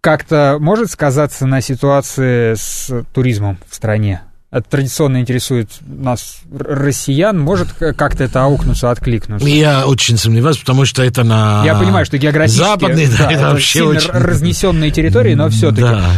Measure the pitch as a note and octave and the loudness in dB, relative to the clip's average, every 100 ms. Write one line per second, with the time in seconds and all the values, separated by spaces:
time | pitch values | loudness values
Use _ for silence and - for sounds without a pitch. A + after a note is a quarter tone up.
0 | E3 D#3 - D3+ C#3 D3 D3+ G#3+ G#3+ - | 0 0 0 2 2 2 0 0 -2 -2
1 | D3 C3 D3 - C3 C3+ - B2+ C#3+ C#3 | -2 0 -2 -2 -2 0 -2 -2 0 0
2 | C3+ - C3 A#2+ A#2 A2 - - - B2 | -2 -2 0 2 0 -2 -6 -10 -8 -8
3 | - - B2+ G#2+ G2+ F2+ - - G#2+ G#2+ | -6 -2 0 0 -4 -6 -12 -10 -4 -2
4 | G#2 F#2 - - _ B2 - C#3+ C3+ - | -2 -4 -10 -20 _ -8 -4 -4 -2 -2
5 | D3 B2+ A#2+ B2+ - B2 A2 - - C#2+ | 0 0 -2 -2 -2 -4 -4 -10 -18 -8
6 | C3 A#2+ - - - C#3 - C#3 C#3+ C3 | -4 -4 -8 -18 -16 -12 -6 -2 -2 -2
7 | - C3+ G3+ F#3+ C#3+ F#3+ F3 - E3 - | -2 0 0 0 0 -2 -2 -4 -4 0
8 | D3 - C3 C3 C3+ C#3+ C3+ A#2 B2 B2 | -2 -2 -2 0 2 2 0 0 0 -2
9 | B2+ A2+ - G#2 C#3+ D3 D3+ C3+ C3+ B2+ | -2 -4 -4 -2 0 2 4 2 2 0
10 | - A2+ A2+ A2+ B2+ C#3 - C3 C3 - | 0 0 2 2 2 0 0 2 2 2
11 | B2+ C3 A#2 A2 G#2+ G#2 G#2+ G#2 G2+ - | 0 2 2 2 2 2 2 2 2 2
12 | C#3+ C#3+ D3+ D3+ D#3 A2+ F3+ G#3 F#3+ E3 | 0 0 0 2 2 2 2 2 0 2
13 | C#3+ A2+ D3+ D#3 C#3+ C#3+ - D#3 D#3+ D3+ | 2 2 2 2 2 0 0 0 2 0
14 | D3+ - E3+ E3 E3+ E3+ G3 E3 D3+ D3+ | 0 0 0 0 0 0 0 0 0 0
15 | D#3+ F#3+ G#3 D3 D#3 - D#3 G#2+ A#2+ A2 | 2 2 2 2 2 2 2 2 2 2
16 | F2+ | 2